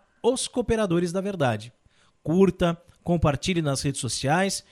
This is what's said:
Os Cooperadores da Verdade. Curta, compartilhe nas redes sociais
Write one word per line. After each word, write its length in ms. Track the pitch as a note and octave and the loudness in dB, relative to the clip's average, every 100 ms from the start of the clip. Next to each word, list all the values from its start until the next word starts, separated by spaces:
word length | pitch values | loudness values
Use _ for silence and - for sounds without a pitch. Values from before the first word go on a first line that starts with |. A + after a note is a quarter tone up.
| _ _ | _ _
Os 260 | A#3 B3+ - | 0 0 -2
Cooperadores 640 | B3+ A3+ A3+ G3+ E3+ F3 | -4 0 0 0 0 0
da 100 | F#3 | -2
Verdade. 500 | F#3+ F#3+ C3 G#2+ A#2 - _ _ _ _ | -4 -2 0 -2 -6 -20 _ _ _ _
Curta, 600 | - F3 F#3+ F3+ F3 E3 _ _ | 0 4 4 4 0 -2 _ _
compartilhe 580 | - F3 D#3 C3+ - E3+ | -2 0 2 0 -2 -2
nas 200 | D3 C3+ | 0 -2
redes 180 | C#3+ - | -4 -4
sociais 640 | A#2 - C3 E3 G3 - - | -6 -4 0 0 0 -4 -10